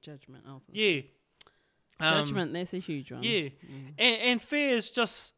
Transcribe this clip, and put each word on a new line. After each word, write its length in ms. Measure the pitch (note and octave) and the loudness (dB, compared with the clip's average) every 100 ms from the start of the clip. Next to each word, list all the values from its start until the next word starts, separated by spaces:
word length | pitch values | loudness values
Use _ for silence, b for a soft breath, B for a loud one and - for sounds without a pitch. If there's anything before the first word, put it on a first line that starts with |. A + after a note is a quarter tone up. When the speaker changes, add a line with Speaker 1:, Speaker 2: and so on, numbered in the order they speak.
Speaker 1:
judgment, 440 | - C#3+ - C3+ - | -18 -18 -20 -20 -18
I 60 | |
was 100 | C3+ - | -18 -10
gonna 140 | G#3 | 0
Speaker 2:
Yeah. 220 | G#3+ D3+ | 2 2
Speaker 1:
say. 100 | C#3 _ _ - b b b b b - | -2 _ _ -20 b b b b b -2
Speaker 2:
Um, 260 | D#3 D#3+ D3 | 2 4 2
Speaker 1:
Judgment, 280 | F#3+ E3 | 0 -2
that's 200 | E3+ F3+ | -4 -6
a 60 | F#3 | -8
huge 320 | F3+ D3 C3 | -6 -8 -8
one. 120 | A#2+ | -6
Speaker 2:
yeah. 260 | A3+ G#3+ C#3+ | -2 0 -2
Speaker 1:
Mm. 440 | C3+ E3+ C3+ C3+ D3 | -8 -16 -16 -12 2
Speaker 2:
And, 240 | A#3+ A3+ | 2 4
and 200 | B3 A#3+ | 2 2
fear 300 | - D4 C#4+ | 0 0 2
is 180 | A#3+ - | 2 0
just 420 | - A3+ - - | 0 0 -2 -8